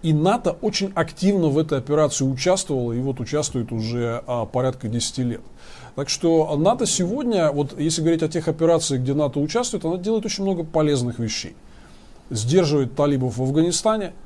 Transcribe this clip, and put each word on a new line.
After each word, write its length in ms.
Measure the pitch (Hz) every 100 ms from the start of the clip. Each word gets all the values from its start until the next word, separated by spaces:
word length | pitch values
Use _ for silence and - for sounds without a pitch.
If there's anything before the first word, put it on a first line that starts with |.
И 100 | 165
нато 440 | 151 170 240 190 -
очень 280 | 214 - 196 185
активно 500 | 160 - 185 202 160
в 100 | 143
этой 220 | 156 139
операции 460 | 123 151 147 -
участвовало, 680 | 135 131 170 196 - 135 120
и 60 | 117
вот 220 | 135 127
участвует 500 | 113 147 147 131 113
уже, 540 | 113 110 120 117 117 -
а, 200 | 120 107
порядка 420 | 127 131 131 113
десяти 340 | 117 - -
лет. 200 | 123 110 - - - - -
Так 140 | - 139
что 480 | - 170 165 151 147
нато 300 | 175 240 233
сегодня, 680 | - 175 247 240 208 156
вот 260 | 143 139 -
если 240 | 156 160
говорить 220 | 160 165
о 40 | 160
тех 200 | 170 156
операциях, 540 | 156 165 165 - 131
где 120 | 127
нато 240 | 139 147 143
участвует, 460 | 151 233 247 202
она 140 | 160 175
делает 280 | 190 220 214
очень 160 | -
много 220 | 196 175
полезных 560 | 160 160 151 139 120 113
вещей. 340 | 113 - 87 - - - - - - - -
Сдерживает 680 | 110 117 175 160 147 123 123
талибов 400 | 147 139 127 113
в 60 |
Афганистане 720 | 131 147 170 170 220 220 185 -